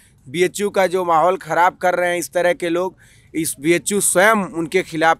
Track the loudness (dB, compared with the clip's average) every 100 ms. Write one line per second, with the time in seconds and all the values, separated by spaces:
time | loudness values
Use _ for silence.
0 | _ _ -8 -2 -2 -2 -4 0 0 0
1 | 0 2 2 0 -2 2 2 2 -2 0
2 | -2 -4 -4 0 0 0 -2 -4 -4 -10
3 | _ _ _ -8 -6 -4 0 0 0 -2
4 | 0 2 4 2 -2 -6 -2 -2 -2 0
5 | 0